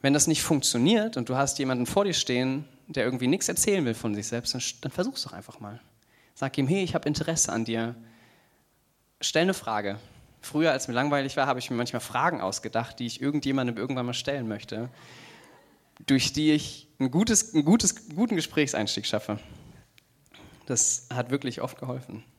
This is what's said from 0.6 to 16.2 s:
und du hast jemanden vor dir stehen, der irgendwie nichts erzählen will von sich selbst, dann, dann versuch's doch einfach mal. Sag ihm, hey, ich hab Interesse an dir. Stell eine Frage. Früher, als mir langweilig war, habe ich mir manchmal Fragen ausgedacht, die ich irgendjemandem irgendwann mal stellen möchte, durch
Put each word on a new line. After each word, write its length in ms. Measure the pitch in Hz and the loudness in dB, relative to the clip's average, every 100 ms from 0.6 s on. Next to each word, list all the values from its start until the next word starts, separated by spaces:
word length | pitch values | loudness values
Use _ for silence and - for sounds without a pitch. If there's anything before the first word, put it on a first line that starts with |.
| - 120 135 220 220 170 | 2 4 4 4 2 -2
und 140 | 117 | -2
du 80 | 131 | 0
hast 220 | 139 - | 0 0
jemanden 260 | 131 123 120 | -2 0 2
vor 200 | - 202 | 2 2
dir 80 | |
stehen, 520 | 165 - 123 131 135 151 _ - | 0 0 0 0 -2 -8 _ -8
der 180 | - 117 | -2 0
irgendwie 220 | 127 127 | 2 2
nichts 200 | 170 - | 2 0
erzählen 380 | - - 196 131 | 0 2 4 2
will 80 | |
von 220 | 113 113 104 | 0 -2 -4
sich 120 | 104 | -4
selbst, 260 | 120 120 | -4 -2
dann, 80 | 123 - - | -4 -4 -6
dann 100 | - | -8
versuch's 320 | - 208 269 | -4 -4 -4
doch 100 | - | -10
einfach 260 | - - - | -12 -16 -16
mal. 200 | 104 113 _ _ _ _ _ - | -14 -14 _ _ _ _ _ -6
Sag 220 | 131 - | -4 0
ihm, 100 | 135 | 2
hey, 160 | 190 | 2
ich 120 | 180 165 | 2 0
hab 100 | 147 | -2
Interesse 460 | 147 156 160 - | -2 -2 0 0
an 140 | 113 113 | 0 0
dir. 300 | 113 117 117 - - - _ _ _ _ _ _ _ _ _ | -2 -2 -6 -18 -20 -20 _ _ _ _ _ _ _ _ _
Stell 220 | - 156 | -2 2
eine 100 | 180 | 2
Frage. 460 | 180 - 107 101 104 - - - _ | 2 -2 -2 -2 -6 -12 -20 -20 _
Früher, 300 | - 151 160 | -6 2 2
als 160 | 135 - | 2 0
mir 60 | |
langweilig 440 | 120 143 143 135 139 | 0 2 2 0 0
war, 100 | 135 | 0
habe 120 | 127 | 0
ich 100 | - | -2
mir 80 | 120 | -2
manchmal 240 | 120 120 | -2 -4
Fragen 400 | - 123 160 160 | -4 0 2 2
ausgedacht, 580 | 95 - 110 113 127 - | -4 -4 -4 -4 -4 -6
die 60 | 120 | -8
ich 160 | - | -4
irgendjemandem 560 | 139 147 139 135 123 113 | -2 0 0 0 0 -2
irgendwann 280 | 127 131 123 | -4 -4 -4
mal 80 | |
stellen 340 | 120 - 139 113 | -4 -4 -4 -4
möchte, 420 | 101 - 107 123 - - - - - - - _ _ _ _ - | -6 -6 -8 -8 -12 -20 -20 -20 -20 -20 -20 _ _ _ _ 0
durch 280 | 135 | 2